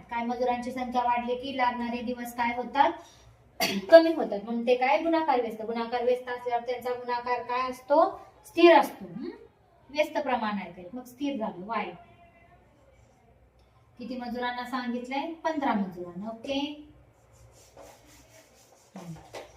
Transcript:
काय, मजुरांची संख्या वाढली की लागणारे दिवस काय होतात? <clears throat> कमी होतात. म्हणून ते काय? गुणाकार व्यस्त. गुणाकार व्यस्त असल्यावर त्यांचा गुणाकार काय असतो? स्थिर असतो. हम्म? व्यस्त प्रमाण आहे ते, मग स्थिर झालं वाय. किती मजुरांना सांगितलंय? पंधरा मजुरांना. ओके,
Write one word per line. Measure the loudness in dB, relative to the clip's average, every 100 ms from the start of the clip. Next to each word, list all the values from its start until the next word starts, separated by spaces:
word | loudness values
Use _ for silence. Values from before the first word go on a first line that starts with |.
| -6
काय, | -6 -4
मजुरांची | -2 0 0 -4
संख्या | -6 -2 0
वाढली | 2 0 -2 -4
की | -4 0
लागणारे | 0 0 -6 -4
दिवस | -6 -6 -8
काय | -2 -2 -2
होतात? | -4 2 2 2 -14 -20 -20 -20 -20 -6
<clears throat> | -4 -2 10
कमी | 10 10
होतात. | 2 -2 -4
म्हणून | -4 -4 2
ते | 2
काय? | 4 2
गुणाकार | 2 0 2 0
व्यस्त. | 0 -6
गुणाकार | -6 -6 -4 -2
व्यस्त | 0 0 -2
असल्यावर | -6 -2 -4 -2
त्यांचा | -6 -4
गुणाकार | -6 -4 -6 -2 -4
काय | -2 -4 -4
असतो? | -8 2 4 4 0 -18 -20 -8
स्थिर | 8 10 10
असतो. | 6 -4 -14
हम्म? | -12 -12 -14 -20 _ _ -20 -8
व्यस्त | -2 0 0
प्रमाण | -2 -2 -2
आहे | -4 -8
ते, | -14 -14
मग | -14
स्थिर | -14 -8 -6 -4
झालं | -6 -8 -6
वाय. | -6 -6 -10 -20 -20 -20 -20 -20 -20 -20 _ -20 -20 -20 _ _ -20 -20 _ -20 _ _ -14
किती | -8 -6
मजुरांना | -6 -4 -4 -4
सांगितलंय? | -6 -4 -4 -6 -4 -4 -4
पंधरा | -4 -2 0 0
मजुरांना. | 2 0 -6 -12 -10 -10
ओके, | -10 -4 -2 -2 -6 -16 -20 -20 _ _ -20 -20 -20 -20 -20 -20 -20 -20 -20 -20 -20 -20 -20 -20 -20 _ -18 -16 -16 -16 -16 -18